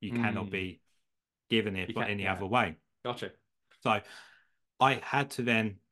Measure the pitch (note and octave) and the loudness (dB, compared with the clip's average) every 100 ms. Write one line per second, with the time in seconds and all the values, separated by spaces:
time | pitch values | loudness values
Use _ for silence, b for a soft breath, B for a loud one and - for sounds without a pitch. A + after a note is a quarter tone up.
0 | G#2 A#2+ A2+ G2+ G2 F#2+ F#2 - _ _ | -4 -2 0 -2 -4 -4 -6 -10 _ _
1 | _ _ _ _ - A2+ G#2 F#2+ F#2+ A2+ | _ _ _ _ 0 0 2 -2 -4 -4
2 | G#2 G2+ F#2+ F#2 F#2+ A#2+ F#2+ D#2+ _ _ | -2 -2 -2 -2 0 2 2 -2 _ _
3 | B2 B2 G2 - _ _ _ _ A#2+ G#2+ | -8 -6 -10 -12 _ _ _ _ 0 0
4 | B B B B B B _ - C3 A#2 | B B B B B B _ 4 4 4
5 | - C#3 C#3+ - A#2+ A2+ A2 G2 _ | 0 0 0 -2 2 2 2 -4 _